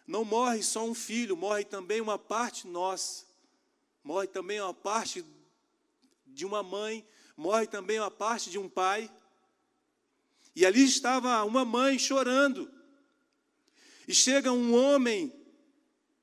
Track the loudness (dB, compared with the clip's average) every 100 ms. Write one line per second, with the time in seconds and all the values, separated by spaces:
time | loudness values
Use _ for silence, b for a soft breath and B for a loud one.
0 | b -6 -2 0 0 0 -2 -4 -4 -6
1 | -6 -4 -2 -2 -2 -2 -4 -8 -4 -4
2 | -2 -4 -4 -4 -4 -6 -12 -6 -4 -4
3 | -8 -10 -16 _ _ _ _ _ _ _
4 | -8 -4 -4 -6 -6 -6 -6 -6 -4 -4
5 | -4 -8 -14 -20 _ _ _ _ _ _
6 | _ _ _ -12 -6 -6 -4 -6 -6 -8
7 | -12 b b b 0 0 0 -6 -4 -4
8 | -4 -4 -4 -2 -6 -8 -6 -2 0 0
9 | -4 -14 _ _ _ _ _ _ _ _
10 | _ _ _ b b 2 4 6 6 4
11 | 0 0 2 0 2 0 0 2 2 2
12 | 0 0 2 4 2 0 -10 -16 _ _
13 | _ _ _ _ _ _ _ b b b
14 | b 2 4 4 2 2 4 6 6 6
15 | 4 0 -4 -8 -20 _ _ _ _ _
16 | _ _